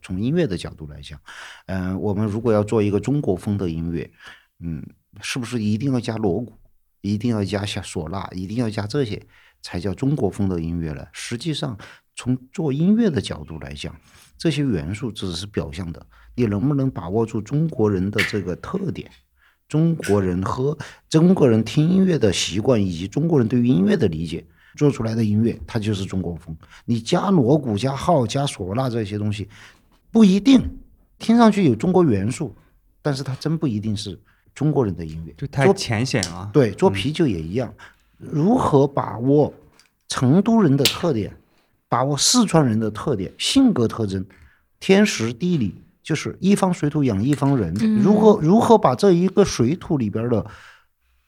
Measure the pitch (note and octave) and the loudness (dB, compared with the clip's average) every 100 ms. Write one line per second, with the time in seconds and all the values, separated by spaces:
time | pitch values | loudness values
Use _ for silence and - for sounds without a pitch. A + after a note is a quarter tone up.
0 | - F#2 A#2+ F3 C#3 E2+ - - D2+ D2 | -10 -6 -2 -2 -2 -4 -8 -12 -16 -16
1 | D2 D2+ - - - - - F#2+ F#2 F#2+ | -18 -20 -20 -20 -20 -18 -8 -6 -4 -4
2 | G2+ G2+ G#2+ G#2+ A#2 G#2 G#2 A2+ G#2 G2+ | -4 -2 -2 -2 2 2 2 0 2 0
3 | B2+ D3 C#3+ F2 G#2+ G2 F2+ E2 E2 E2+ | 0 -2 -2 -4 -2 -2 -2 -4 -6 -6
4 | D2 _ - - _ _ E2+ D2+ - _ | -8 _ -20 -20 _ _ -10 -10 -12 _
5 | _ G2 - C3+ A2+ A#2+ G#2 G#2+ C#3 B2+ | _ -16 -10 -8 -6 -4 -2 -2 0 -2
6 | A#2 A2 G#2+ F2+ A#2+ - _ _ _ _ | -2 -2 -2 -2 -6 -14 _ _ _ _
7 | G2 G#2 B2 A2 F#2+ G2+ G2+ G2 - F#2+ | -4 -2 0 -2 -2 -2 -4 -8 -8 -10
8 | D#2 F#2+ - F2+ F#2+ A2+ A2+ G#2 G#2 D3 | -8 -8 -10 -10 -8 -4 -4 -4 -4 -4
9 | A#2 - - _ _ _ - F2+ G2 F#2 | -4 -6 -14 _ _ _ -10 -6 -6 -4
10 | C3+ D3 F#2+ - G2 F2 E2 E2+ D#2+ C#2 | -2 0 -2 -2 -2 -2 -4 -6 -6 -8
11 | - - - A#2+ E3 C#3 C#3+ G#2 - - | -14 -14 -10 -8 -6 -6 -8 -10 -16 -20
12 | _ - B2 B2+ - - D#3 C#3 F3 G#3+ | _ -8 -4 -4 -6 -6 -4 0 2 4
13 | A3 B2+ - - D2 D#2+ C2+ D2 D#2+ D#2+ | 2 0 -4 -8 -10 -12 -12 -12 -12 -14
14 | _ _ _ _ E3+ C#3+ C#3 F2+ D2+ G#2+ | _ _ _ _ -2 0 0 -2 -4 -6
15 | A#2+ G2+ F#2+ E2 G#2 G2+ D2+ D#2 E2+ D#2+ | -8 -8 -8 -8 -6 -6 -6 -8 -10 -12
16 | - _ - - A#2 G2+ C3+ C#3 C3+ A2+ | -18 _ -12 -2 0 0 0 0 -2 -4
17 | F2 G#2+ A3+ A2 G#2 C#3+ D#3+ - G#2+ F#2+ | -4 -2 -2 -4 -4 -2 -2 0 2 2
18 | G2 G#2 - G#2 F2+ E2 - F#3+ F3+ - | -2 -2 -2 -4 -4 -8 -6 -6 -6 -8
19 | - - _ _ _ _ _ D3+ E3+ D#3+ | -14 -20 _ _ _ _ _ 0 2 0
20 | G2 G2+ F#2 F2+ G2 B2 C#3 D#3 - - | 2 2 2 0 -2 -2 -4 -6 -12 -18
21 | _ D#3 F3 F#3+ C#3 A2 A2 - D#3+ F#3+ | _ 4 4 6 4 4 2 0 2 4
22 | F#3 - G#2 E2 - F2+ A2 A2+ G2 E2 | 2 2 2 2 -2 -2 2 2 0 -4
23 | G2 D3 D#3+ D3 A2 B2 A#2+ D#3+ G3+ G3 | -6 -4 2 2 2 2 2 2 2 2
24 | F#2+ - E2 E2 - _ _ - D3 - | 0 -2 -6 -8 -12 _ _ 0 0 0
25 | A2+ A2+ G#2+ G#2 A2+ A2+ - A#2 G#2 F#2+ | -4 -2 0 2 0 -2 -6 -4 -2 -4
26 | F#2 F#2+ F2 E2 - D#2 - - - A#2 | -4 -6 -6 -8 -12 -16 -18 -14 -4 -4
27 | - F3 F#3+ F#3 A#2 D#3 C3+ G2+ C3 C3+ | -2 -2 2 2 4 2 0 -2 -2 -2
28 | - D#3 A2 C#3 C#3+ - F2+ A2 C3 A#2 | 0 2 2 -2 -4 -6 -6 -4 -4 -4
29 | G2 G#2 G#2 G2+ F#2+ - - _ _ _ | -4 -4 -4 -4 -8 -14 -20 _ _ _
30 | _ A3+ G3+ G3 G3+ C4 - - - _ | _ 4 6 6 6 4 4 -8 -18 _
31 | _ _ - A#3 A3+ G3+ D#3+ G#2+ F3+ F#3 | _ _ 2 6 6 6 4 4 2 4
32 | E3 G2+ G#2 - C3 - _ _ _ _ | 4 2 0 -4 -8 -10 _ _ _ _
33 | D3+ C3+ C#3 B2+ D3+ D#3+ D3 G#2+ A2 G#2 | -4 -4 -6 -6 -4 -2 -2 -2 -4 -6
34 | G#2 E2+ _ _ _ - D3+ C#3 G#2+ E2+ | -8 -14 _ _ _ -2 0 2 0 -2
35 | E2 D#2+ E2 - C#3 - C#3 G3 - A2 | -8 -10 -12 -12 -6 2 4 4 -2 -4
36 | B2+ A#2 E2+ F2 G#2 D3 A2+ F#2+ F3+ G2 | -2 -2 -4 -8 0 2 2 2 0 0
37 | C3 D#3 D3+ E2+ D#2+ A2 A#2 - - _ | -4 -2 -2 -2 -6 -6 -6 -12 -20 _
38 | _ _ - D#3 F3+ B3+ - C#3 C#3+ - | _ _ -8 -2 2 2 4 4 4 0
39 | - A2 C3 D3 C3 - _ _ _ _ | -6 -4 2 2 2 -4 _ _ _ _
40 | - - B2 F3 G3+ A3+ E3 C#3 C3 - | -10 0 4 4 4 4 4 4 2 0
41 | E3+ A#2 E2+ - _ _ _ _ _ A#2+ | -2 -2 -4 -10 _ _ _ _ _ -2
42 | C3+ C#3+ - B3 G3+ E3 C3+ A2 A2 G#2+ | 0 0 2 2 4 4 4 2 -2 -4
43 | D#3+ G#2 F2 - - C4+ C4 B2+ A2 - | -4 -4 -4 -6 0 4 4 4 0 0
44 | G#2 F#2+ F#2+ _ _ _ _ _ - F#3+ | -4 -4 -6 _ _ _ _ _ 2 4
45 | G#3 - A2+ A#2 F3+ E3 G2 - - _ | 4 0 -4 -4 -2 0 -2 -6 -18 _
46 | - D#3+ A2+ - F#3 G3+ F#3+ F3 D3 D3+ | -6 -6 -6 -2 2 2 2 0 -2 0
47 | C3 G2 B2+ C#3+ C#3 C3+ E2+ E2 A3 G#3+ | 0 2 0 2 2 2 0 0 0 4
48 | F#3+ G#3+ G#3+ - D3+ A3 A#3 A3 D3 B2+ | 4 6 6 6 4 4 6 6 6 4
49 | G3+ F3 F#3 G#3 F#3+ - A#2+ F3+ - D3 | 4 4 4 4 2 2 0 0 -2 -2
50 | G#2 A2 A#2+ G#2+ - - - - _ _ | -2 -2 0 0 -2 -12 -20 -20 _ _
51 | _ _ | _ _